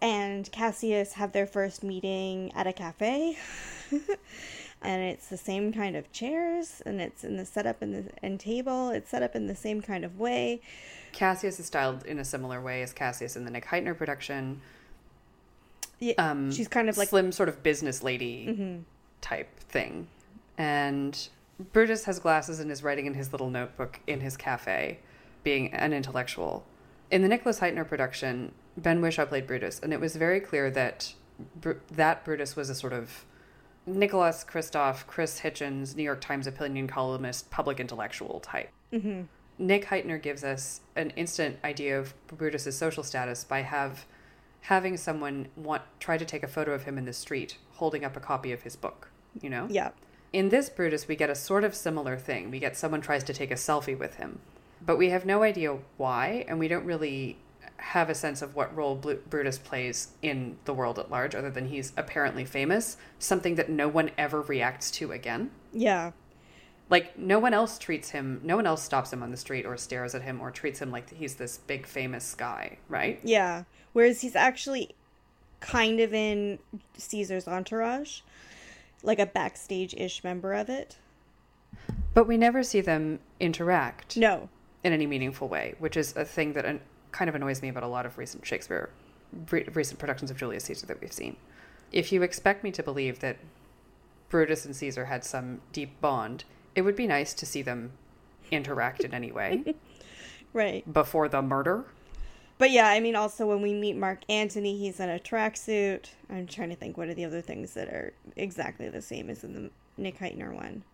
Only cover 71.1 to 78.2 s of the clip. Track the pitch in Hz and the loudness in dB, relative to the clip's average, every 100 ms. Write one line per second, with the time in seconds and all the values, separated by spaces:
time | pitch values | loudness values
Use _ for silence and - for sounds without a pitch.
71.1 | 165 147 135 123 - - 139 - 135 131 | -8 -8 -6 -8 -8 -6 -6 -6 -6 -4
72.1 | 120 - - 120 90 - - - 139 80 | -4 -8 -6 -6 -4 -8 -12 -4 0 0
73.1 | 226 226 214 180 170 175 - - 233 240 | 0 4 4 4 -2 -8 -20 0 6 6
74.1 | 240 254 262 254 254 277 269 - - _ | 6 2 4 4 4 -2 -4 -6 -12 _
75.1 | _ _ _ - - - 240 220 226 220 | _ _ _ -20 -16 0 4 4 6 4
76.1 | 220 214 208 208 196 - 208 - - - | 4 2 2 0 -4 -10 -16 -16 -14 -6
77.1 | 208 185 185 180 185 185 220 226 262 302 | -4 -2 -2 -2 -4 -2 0 0 -2 -4
78.1 | - | -10